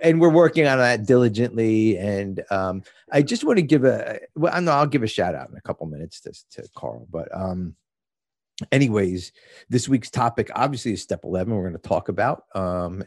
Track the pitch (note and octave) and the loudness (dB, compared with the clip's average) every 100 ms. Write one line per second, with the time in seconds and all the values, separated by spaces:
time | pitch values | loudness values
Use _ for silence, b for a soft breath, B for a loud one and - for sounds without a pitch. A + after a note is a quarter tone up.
0 | E3 E3 E3+ D#3+ E3 D#3+ D3 C3 B2 A#2 | 4 6 6 8 6 4 2 4 4 2
1 | G#2+ B2 B2 G#2 A#2+ A2+ A2+ A2 A2 F#2+ | 4 6 4 2 -2 0 2 2 2 2
2 | G2+ G2 G2 F#2+ - G2 F#2+ F#2+ b b | -2 -4 -4 -8 -4 -4 -2 -6 b b
3 | _ C#3+ C#3+ A#3+ D4+ A3+ D3 D3+ C3 A2+ | _ 0 2 0 0 0 4 4 4 2
4 | - G#2+ - - E3 F3 F3 C#3+ D3 C3+ | -2 -10 -12 -4 -2 0 2 2 2 0
5 | A2 - F2+ D2+ C2 - - - D#2+ D2 | -2 -2 -2 -4 -10 -12 -12 -10 -10 -10
6 | D#2+ - - - _ - - - B1 A#1 | -14 -16 -18 -20 _ -20 -20 -14 -12 -12
7 | A#1 E2 - F#2 F#2+ F#2 F2+ - _ _ | -12 -12 -10 -8 -6 -6 -8 -12 _ _
8 | _ _ _ _ _ - - C3+ C#3 G#2+ | _ _ _ _ _ -16 -2 0 2 2
9 | F#2+ F#2 - b b b b B2 B2+ C3+ | 0 -2 -8 b b b b -2 0 -2
10 | - - A#2+ - A2 - C3+ C3 B2 F#2+ | -2 -2 -2 -2 -4 -2 -2 -2 -4 -6
11 | - F#2 - F#2 F#2 A2 F#2 E2 - E2+ | -6 -8 -4 -4 -2 -4 -4 -8 -4 -4
12 | - F#2 A#2 D#3 _ G2 F#2 F2+ F2 F#2 | -2 -2 -2 -4 _ -6 -4 -4 -6 -8